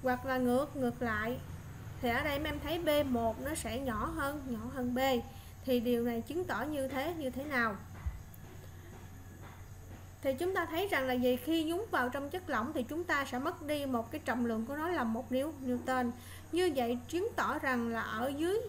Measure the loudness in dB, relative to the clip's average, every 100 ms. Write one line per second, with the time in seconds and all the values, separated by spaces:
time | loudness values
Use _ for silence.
0 | 0 0 0 2 4 4 2 0 0 0
1 | 0 0 -2 -4 -6 -10 -10 -10 -10 -2
2 | 0 2 2 0 0 -2 0 0 4 4
3 | 6 4 2 0 -2 -2 -2 -2 -2 0
4 | -2 0 -2 -2 -4 -4 -4 -2 0 2
5 | 4 4 0 -10 -14 -8 2 4 4 4
6 | 4 0 -2 -2 0 0 0 0 0 0
7 | -2 0 -2 -2 0 2 2 0 -8 -6
8 | -6 -6 -12 -14 -14 -12 -14 -14 -14 -14
9 | -14 -14 -14 -14 -14 -14 -14 -14 -14 -14
10 | -14 -4 0 2 2 2 2 0 2 2
11 | 4 4 4 4 4 2 2 0 0 2
12 | 2 0 -4 -4 0 0 0 -2 -2 -2
13 | 0 2 2 0 -2 -2 -2 0 2 0
14 | 0 -4 -2 0 2 0 -2 -2 0 2
15 | 2 0 0 0 0 -2 -2 0 2 2
16 | 2 -2 -10 -14 -2 2 4 4 2 0
17 | 0 0 0 0 0 2 2 2 0 -2
18 | -2 0 0 2 2 2